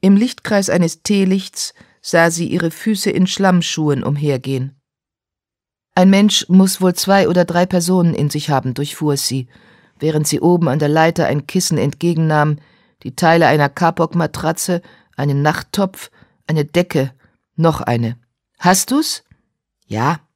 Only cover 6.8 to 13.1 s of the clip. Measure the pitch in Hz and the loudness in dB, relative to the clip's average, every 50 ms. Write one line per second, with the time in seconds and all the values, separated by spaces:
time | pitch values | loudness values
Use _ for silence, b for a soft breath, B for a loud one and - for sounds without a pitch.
6.8 | 185 185 175 - - 190 196 196 190 175 180 180 175 - 165 175 180 185 - 180 | 0 0 0 0 0 2 2 2 4 2 2 2 0 0 2 0 0 0 0 -2
7.8 | 165 175 185 185 170 170 156 - 143 147 - 151 147 - 151 131 127 131 123 - | 0 0 0 2 2 2 0 0 -2 -2 -4 -6 -4 -2 -2 -2 -2 -2 -6 -6
8.8 | 143 147 - - 156 151 143 139 - - 123 135 123 b b b b b b b | -8 -8 -8 -4 -2 -2 -2 -2 -2 -4 -4 -6 -6 b b b b b b b
9.8 | b b b b - 156 156 151 151 - - - - 170 175 175 170 151 123 156 | b b b b -4 -2 0 0 -2 -2 -2 0 2 2 2 2 2 0 0 0
10.8 | 151 147 147 160 160 165 170 - 165 - 135 147 147 - - 190 175 - 160 151 | 0 0 2 2 2 2 2 0 -2 0 -2 -4 -4 -4 -4 -4 -2 -2 -2 -2
11.8 | 95 143 139 - - 170 170 160 160 156 151 151 147 151 151 147 b b b b | -2 -2 -4 -2 -2 -2 0 0 0 0 2 2 2 0 0 -4 b b b b
12.8 | b b b b _ - | b b b b _ -14